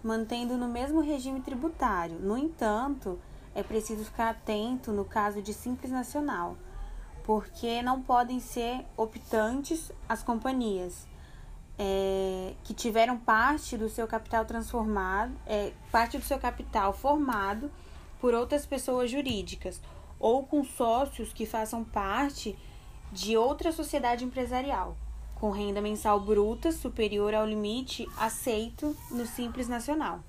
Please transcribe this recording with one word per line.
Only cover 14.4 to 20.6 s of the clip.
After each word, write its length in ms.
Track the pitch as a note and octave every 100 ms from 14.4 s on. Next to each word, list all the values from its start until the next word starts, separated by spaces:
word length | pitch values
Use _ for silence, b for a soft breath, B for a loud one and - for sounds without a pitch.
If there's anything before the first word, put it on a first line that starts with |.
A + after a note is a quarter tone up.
| A3+
transformado, 880 | A#3 A3+ A#3+ A3 G#3 F#3 G3 A#3+ C4 -
é, 240 | G#3+ G3+ - -
parte 280 | A#3 A#3 C#4
do 40 |
seu 140 | - C4+
capital 560 | B3 A#3+ - A3 G3
formado 800 | G3 C4+ D4 C#4 A3 G3 G#3+ C#4+ B B B B -
por 160 | B3 A#3
outras 280 | A#3+ D4
pessoas 460 | C#4+ C4+ C4+ B3+ B3
jurídicas 720 | C4 C4+ G#3+ F#3 F#3+ F3+ F3+ B B B B
ou 260 | A3 B3+ C4+
com 180 | D4+